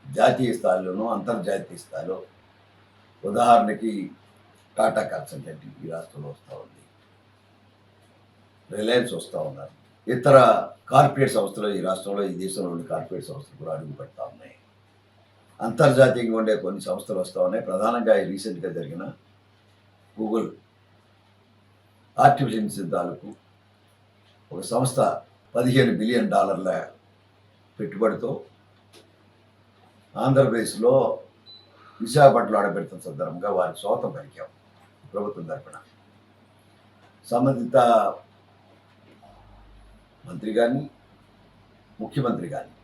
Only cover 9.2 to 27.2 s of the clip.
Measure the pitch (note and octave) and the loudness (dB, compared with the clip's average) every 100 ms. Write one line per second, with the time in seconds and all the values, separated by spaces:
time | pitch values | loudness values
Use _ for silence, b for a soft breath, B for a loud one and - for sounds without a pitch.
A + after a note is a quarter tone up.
9.2 | - - - C#3 - _ _ _ - B2 | -8 -8 -8 -10 -18 _ _ _ -6 0
10.2 | C#3+ C3 A#2 - - - - C3+ C#3+ C3+ | 8 8 10 4 0 -14 2 4 4 4
11.2 | C3+ A2 G2 G#2+ G#2 F#2+ F2+ F#2+ G2+ G2+ | 2 2 -2 -4 -4 -4 -4 -4 -4 -4
12.2 | F#2+ F2 F#2+ G#2 F2 E2+ E2 E2 D2+ F2+ | -4 -6 -8 -6 -6 -8 -8 -8 -8 -12
13.2 | C#2+ C#2+ - - D#2 D2+ D2 C#2 C#2 - | -12 -16 -18 -16 -10 -10 -10 -16 -18 -14
14.2 | - - - - _ _ _ _ _ _ | -16 -16 -20 -20 _ _ _ _ _ _
15.2 | _ _ _ - A2+ - C#3+ C3 B2+ A#2+ | _ _ _ -10 -8 4 4 8 6 4
16.2 | A2+ A2 G#2+ G#2+ F#2 G2 F#2+ F2+ - F#2+ | -2 0 0 0 -2 -8 -8 -8 -6 -6
17.2 | F2+ F#2 F2+ F2+ - F#2 A2 A#2+ A2 G2 | -6 -2 -2 -2 -4 -2 0 0 2 2
18.2 | F2 F#2+ A2 F2 F#2 E2 C#2+ E2 G#2+ - | 2 -6 -8 -8 -8 -8 -10 -10 -12 -14
19.2 | _ _ _ _ _ _ _ _ _ G#2+ | _ _ _ _ _ _ _ _ _ -8
20.2 | A2 A2 - - _ _ _ _ _ _ | -2 -2 -4 -10 _ _ _ _ _ _
21.2 | _ _ _ _ _ _ _ _ _ - | _ _ _ _ _ _ _ _ _ 4
22.2 | C#3 C#3+ B2 A2 G#2 G2+ F2 F2 F2 F2 | 4 4 0 -2 -4 -6 -6 -4 -4 -8
23.2 | G#2 - _ _ _ _ _ _ _ _ | -16 -20 _ _ _ _ _ _ _ _
24.2 | _ _ _ F2+ - A2+ C3+ - - - | _ _ _ -14 -4 -2 0 2 0 0
25.2 | - _ _ A#2 B2 B2+ A#2 F#2+ A2 B2 | -12 _ _ 0 2 4 4 2 0 0
26.2 | G2+ F#2+ E2+ F2+ F#2 F#2 - - _ _ | 2 2 2 0 -2 -4 -8 -18 _ _